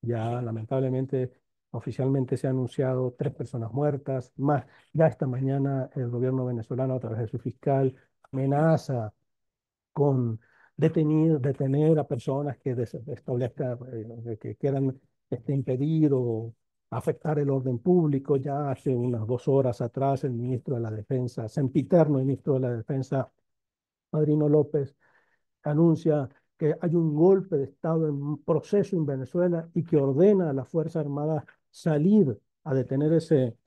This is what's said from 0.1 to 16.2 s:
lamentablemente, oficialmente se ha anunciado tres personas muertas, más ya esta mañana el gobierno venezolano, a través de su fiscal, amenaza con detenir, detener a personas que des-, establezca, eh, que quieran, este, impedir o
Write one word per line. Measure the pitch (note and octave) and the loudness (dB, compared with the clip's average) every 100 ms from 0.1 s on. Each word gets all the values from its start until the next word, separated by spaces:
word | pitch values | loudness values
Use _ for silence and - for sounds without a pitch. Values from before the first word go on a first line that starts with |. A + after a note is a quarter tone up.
| A#2 A2+ B2 | -4 -4 -4
lamentablemente, | B2 A2 A2 C3+ C3 C3 C3+ C3+ B2+ _ _ _ _ | -6 -8 -4 -2 0 -2 -2 -2 -4 _ _ _ _
oficialmente | A#2 - A2 C3 C#3 B2+ B2 | -10 -8 -2 0 0 0 -2
se | C3+ | -2
ha | |
anunciado | C3 B2 - C3 B2+ B2+ B2 | -2 -4 -2 -2 0 -2 -4
tres | C#3 | -6
personas | - A#2 B2 A2+ | -6 -10 -8 -6
muertas, | A2+ D3 C#3 C#3+ C3+ B2 - | -2 -2 -2 -4 -6 -6 -4
más | C3+ D3 - _ _ | 0 0 -2 _ _
ya | D3+ D#3+ | 2 2
esta | - C3+ | 2 -4
mañana | B2 C3+ C#3 C#3 C3+ B2+ - | -2 -2 0 0 -2 -4 -6
el | B2 | -4
gobierno | A#2+ B2+ C3 B2+ | -2 0 0 -2
venezolano, | A#2+ A2 A#2+ C3 | -4 -6 -4 -2
a | B2+ | -2
través | A#2 A2+ | -4 -6
de | A#2 | -6
su | B2 | -6
fiscal, | - - - C#3 C3+ C3 _ _ _ | -8 -6 0 2 2 -2 _ _ _
amenaza | C3+ C3+ C#3 D#3+ D#3+ - B2+ G#2+ - _ _ _ _ _ _ _ | -4 0 2 4 2 0 -6 -6 -10 _ _ _ _ _ _ _
con | - C#3+ C3+ A#2+ A2 _ _ _ - | 0 2 2 0 -4 _ _ _ -2
detenir, | D#3+ D#3+ D3+ D#3 D#3+ D#3 | 0 2 2 4 4 2
detener | C3+ C3 C3+ C#3 D3+ D#3+ | 0 -2 0 2 4 4
a | C#3 | 2
personas | C3 B2+ C3+ D3 B2+ | -4 -4 -4 -4 -6
que | - B2 | -6 -4
des-, | A#2 - A2+ | -4 -8 -12
establezca, | G2 - B2+ B2 - C3+ B2 C3 | -12 -6 -2 -4 -4 -6 -6 -10
eh, | A#2 A2 A#2 A2+ G#2+ | -12 -12 -12 -10 -10
que | A#2+ A2 | -10 -4
quieran, | C#3+ C3+ C3+ C3 _ _ _ | -2 0 0 -2 _ _ _
este, | B2+ - | -10 -4
impedir | C#3 B2+ B2+ D3 D#3+ D3+ | -2 -2 -2 0 2 4
o | C3+ | 2